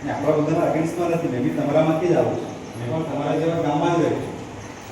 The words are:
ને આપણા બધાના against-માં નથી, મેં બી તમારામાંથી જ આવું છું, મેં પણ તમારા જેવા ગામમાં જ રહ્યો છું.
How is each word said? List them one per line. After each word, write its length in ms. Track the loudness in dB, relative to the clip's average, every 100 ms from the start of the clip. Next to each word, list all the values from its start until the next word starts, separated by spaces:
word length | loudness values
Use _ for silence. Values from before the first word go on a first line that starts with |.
ને 80 | -4
આપણા 180 | -2 2
બધાના 440 | 2 2 2 2
against-માં 360 | 2 0 -2 0
નથી, 180 | 0 0
મેં 140 | 0
બી 80 | 0
તમારામાંથી 560 | 0 2 4 4 2 2
જ 100 | 4
આવું 200 | 2 0
છું, 440 | -6 -10 -12 -8
મેં 240 | -4 -2
પણ 100 | -2
તમારા 240 | -2 0 0
જેવા 240 | 2 0
ગામમાં 360 | 0 2 2 4
જ 40 |
રહ્યો 180 | 2 0
છું. 140 | -4 -8 -12 -12 -14 -14 -10